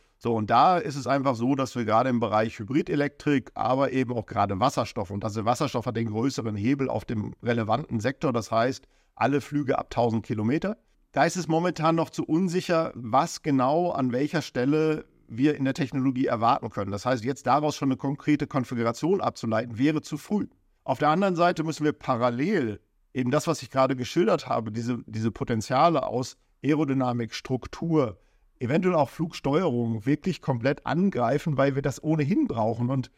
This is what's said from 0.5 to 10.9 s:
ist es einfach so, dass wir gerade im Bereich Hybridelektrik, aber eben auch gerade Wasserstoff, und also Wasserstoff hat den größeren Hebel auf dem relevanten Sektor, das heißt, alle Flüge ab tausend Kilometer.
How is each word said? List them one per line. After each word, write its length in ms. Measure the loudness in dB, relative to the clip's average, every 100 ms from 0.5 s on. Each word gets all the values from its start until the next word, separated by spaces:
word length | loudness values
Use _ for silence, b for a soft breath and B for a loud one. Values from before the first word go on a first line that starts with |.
| 6 6 4
ist 180 | 0 -4
es 120 | -2
einfach 260 | 0 0
so, 220 | 0 0 0
dass 180 | -2
wir 100 | -2
gerade 260 | 2 2 4
im 100 | 0
Bereich 360 | 0 0 0 -4
Hybridelektrik, 920 | -4 -2 0 0 -2 -2 0 0 0
aber 360 | -4 0 0 0
eben 220 | 0 -2
auch 140 | -4 -4
gerade 340 | -2 0 2
Wasserstoff, 500 | 0 0 -4 -6 -6
und 140 | -6
also 200 | -6 -2
Wasserstoff 420 | 0 0 0 -2 -4
hat 100 | -4
den 140 | -2
größeren 440 | 0 -2 -2 -4
Hebel 340 | -2 0 0 0
auf 160 | -4
dem 300 | -4 -4 -6 -6
relevanten 560 | -2 0 0 -2 -2 -2
Sektor, 340 | -2 -2 -2
das 200 | -2 0
heißt, 340 | 0 0 -2 _ _ _ -2
alle 240 | 0 0
Flüge 380 | 0 -2 0 0
ab 120 | -2
tausend 340 | 0 2 2
Kilometer. 520 | -2 -2 0 0 0 -6 _